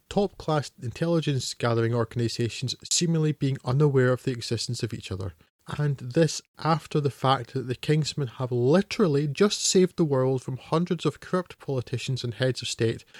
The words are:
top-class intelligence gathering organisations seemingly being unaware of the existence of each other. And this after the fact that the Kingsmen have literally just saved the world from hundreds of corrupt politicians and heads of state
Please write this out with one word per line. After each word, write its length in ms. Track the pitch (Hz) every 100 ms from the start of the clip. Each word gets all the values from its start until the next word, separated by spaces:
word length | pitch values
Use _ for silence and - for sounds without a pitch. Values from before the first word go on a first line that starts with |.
| _
top-class 640 | 196 202 - - 151 - -
intelligence 720 | 120 - 165 170 151 131 -
gathering 400 | - 120 117 113
organisations 800 | 120 113 120 117 - 117 - 127 - -
seemingly 400 | - 170 165 156
being 260 | 147 139 135
unaware 480 | - 135 151 135 127
of 100 | 123
the 60 | -
existence 500 | 117 - 113 - 120
of 100 | 113
each 180 | - -
other. 220 | 95 98 - _ _ - -
And 180 | 147 135
this 440 | 123 160 160 - - -
after 380 | 151 160 - 156
the 100 | 143
fact 440 | - 131 131 117
that 120 | 131 123
the 60 |
Kingsmen 540 | 120 - 156 139 - 131 -
have 160 | 127
literally 760 | 123 123 175 - - 185 139 151
just 380 | 135 202 -
saved 320 | - 196 180 -
the 80 |
world 380 | 160 131 131 131
from 160 | - 131
hundreds 480 | - 160 175 175 151
of 140 | -
corrupt 380 | - 185 175 -
politicians 640 | - 131 - 120 - 127
and 100 | 120
heads 260 | - 131 123
of 80 | -
state 360 | - 117 117 - -